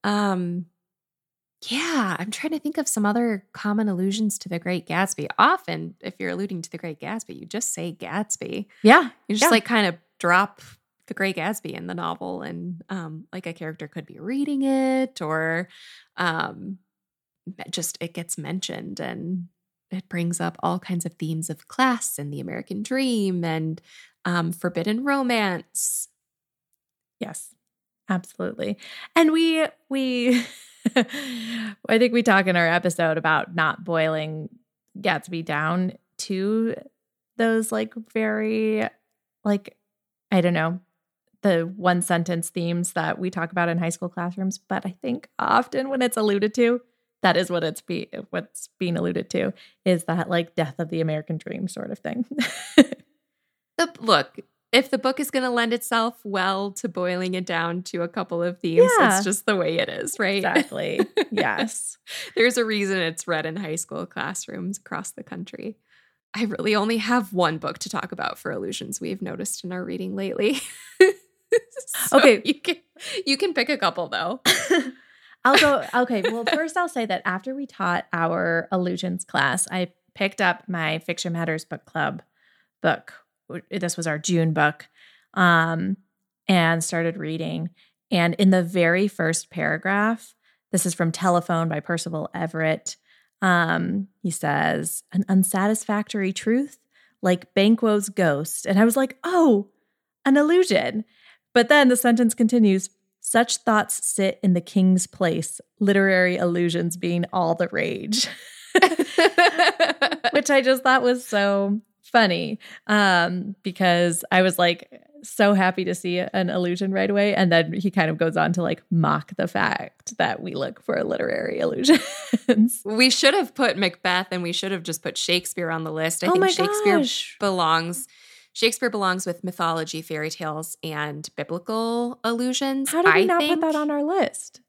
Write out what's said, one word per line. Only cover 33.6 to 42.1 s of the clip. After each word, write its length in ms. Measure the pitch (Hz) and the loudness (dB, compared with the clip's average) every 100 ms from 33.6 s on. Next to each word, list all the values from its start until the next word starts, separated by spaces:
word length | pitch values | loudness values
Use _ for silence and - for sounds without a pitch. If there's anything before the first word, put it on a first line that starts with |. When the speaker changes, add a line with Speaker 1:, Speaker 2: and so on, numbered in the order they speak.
| 156 - | -2 -2
Speaker 2:
boiling 640 | 175 165 160 156 156 156 - - _ _ _ 196 | -4 0 0 -2 -4 -8 -12 -16 _ _ _ -6
Gatsby 460 | 202 160 - 170 | -2 -2 -4 -8
down 480 | 165 147 156 175 185 - _ _ | -4 -2 0 0 -2 -6 _ _
to 560 | - 190 196 220 226 - - _ _ _ _ - | -6 -4 -2 0 -2 -4 -12 _ _ _ _ -2
those, 360 | 226 226 220 | 0 2 0
like, 220 | 220 220 233 220 | -4 -4 -8 -8
very, 720 | 220 220 214 220 220 220 214 220 _ _ _ _ _ | -4 -2 -2 -2 0 0 0 -4 _ _ _ _ _
like, 320 | 107 101 - _ _ _ _ _ _ | -2 -2 -2 _ _ _ _ _ _
I 100 | 196 | 2
don't 140 | 175 | 4
know, 260 | 170 160 180 _ _ _ _ _ _ | 2 0 -4 _ _ _ _ _ _
the 200 | 202 170 | 2 2
one 400 | 165 196 185 180 | 0 -2 0 0
sentence 480 | 175 | 2